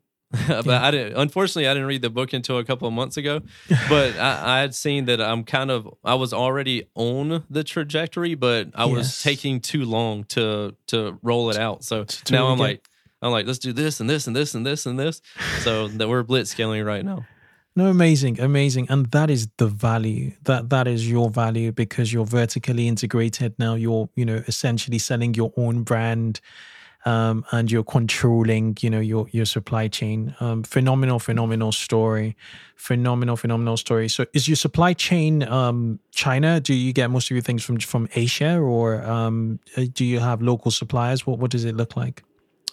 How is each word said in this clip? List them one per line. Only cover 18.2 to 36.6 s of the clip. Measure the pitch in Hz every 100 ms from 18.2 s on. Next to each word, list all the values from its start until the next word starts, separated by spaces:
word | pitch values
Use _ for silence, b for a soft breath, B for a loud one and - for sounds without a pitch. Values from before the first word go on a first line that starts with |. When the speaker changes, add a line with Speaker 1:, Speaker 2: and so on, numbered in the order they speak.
| 135 113
Speaker 2:
amazing. | 131 143 139 127 127
And | 135 123
that | 147 156
is | 131 110 -
the | 113
value. | 104 117 113 110 113 131 -
That, | - 127 117
that | 131 123
is | 117 113
your | 120 117
value | 113 113 113 113
because | - 107 - 113
you're | 117 107
vertically | 120 117 127 123 120 117
integrated | 113 117 117 113 - 120 110
now. | 113
You're, | 113 113 113 107 -
you | 117
know, | 110 107
essentially | - 131 117 - 117
selling | - 120 120
your | 113 113 -
own | 120 117
brand, | 113 113 113 113 113 107 B B B B B B 117
um, | 113 113 113 -
and | 117 117
you're | 113
controlling, | 107 131 113 - 123 117 113 110 110 107
you | 117
know, | 110
your, | 110 110 107
your | 113 107
supply | 113 - 117 110
chain. | - 110 110 113 139
Um, | 120 113
phenomenal, | 110 131 131 135 131 120
phenomenal | - 117 113 113 110
story. | - - 113 110 110 113 - B B B B
Phenomenal, | - 123 123 123 123 117
phenomenal | 117 113 117 113
story. | - 117 113
So | - 127
is | 151 131
your | 156
supply | 156 - 175
chain, | 175 - 175 156 156
um, | 131 127 123 120 117 110 _
China? | - 139 131 160 165